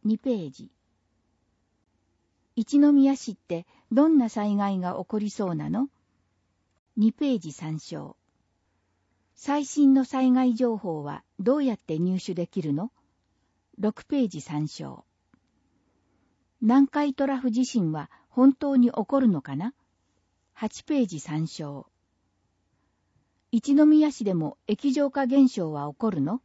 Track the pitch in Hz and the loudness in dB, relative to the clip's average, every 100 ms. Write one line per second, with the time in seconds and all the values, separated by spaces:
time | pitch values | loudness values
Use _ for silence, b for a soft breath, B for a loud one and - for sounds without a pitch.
0 | 214 214 269 226 156 - - _ _ _ | -2 -4 -2 -4 -6 -14 -20 _ _ _
1 | _ _ _ _ _ _ _ _ _ _ | _ _ _ _ _ _ _ _ _ _
2 | _ _ _ _ _ - 220 285 294 285 | _ _ _ _ _ -8 0 4 6 6
3 | 269 269 - 196 _ 170 - _ _ 233 | 4 2 -6 -14 _ -10 -10 _ _ 2
4 | 311 302 233 220 208 202 202 190 180 - | 4 4 2 -2 -2 -2 -2 -2 -6 -8
5 | 175 214 208 - 196 160 147 190 277 _ | -6 -6 -6 -4 -4 -4 -4 -4 -4 _
6 | _ _ _ _ _ _ _ _ _ - | _ _ _ _ _ _ _ _ _ 0
7 | 220 - 294 233 165 - 160 156 - 156 | 0 0 -2 -2 -6 -12 -10 -10 -10 -12
8 | 147 - _ _ _ _ _ _ _ _ | -14 -18 _ _ _ _ _ _ _ _
9 | _ _ _ _ - 285 277 294 277 269 | _ _ _ _ -4 -4 -2 2 6 6
10 | 254 262 262 254 254 226 247 220 185 156 | 2 0 2 4 2 2 -2 -2 -6 -8
11 | 143 147 _ - 190 285 277 214 - 160 | -8 -12 _ -4 0 0 0 -4 -6 -2
12 | 180 185 - 175 175 - 156 143 220 _ | -2 -2 -6 -8 -6 -6 -4 -4 -6 _
13 | _ _ _ _ _ _ _ - 208 - | _ _ _ _ _ _ _ -6 -6 -6
14 | - 294 226 160 - 151 151 - 147 127 | -6 -2 -2 -4 -8 -6 -6 -8 -16 -16
15 | _ _ _ _ _ _ _ _ _ _ | _ _ _ _ _ _ _ _ _ _
16 | _ _ _ _ _ _ 214 254 277 294 | _ _ _ _ _ _ 2 4 4 0
17 | 294 269 277 269 254 226 254 233 170 156 | -4 -2 -4 -2 -4 -2 -2 -2 -2 -4
18 | 156 b b - 269 269 285 269 240 - | -10 b b 4 4 4 0 2 2 2
19 | 208 277 254 165 - 139 208 - _ _ | -2 0 2 0 -4 -8 -8 -12 _ _
20 | _ _ _ _ _ - 220 - - 294 | _ _ _ _ _ -10 -10 -10 -4 -2
21 | 220 156 165 156 160 - 151 143 - _ | -2 -4 -6 -6 -6 -8 -12 -12 -18 _
22 | _ _ _ _ _ _ _ _ _ _ | _ _ _ _ _ _ _ _ _ _
23 | _ _ _ _ _ 233 285 285 302 302 | _ _ _ _ _ -4 2 4 6 6
24 | 302 - 202 175 151 - - 214 285 269 | 4 0 -2 -2 -4 -8 -6 -4 -2 0
25 | 285 277 262 277 262 220 165 151 147 147 | -2 -2 0 4 4 2 -6 -6 -8 -4
26 | 226 180 139 226 | -4 -2 -4 -4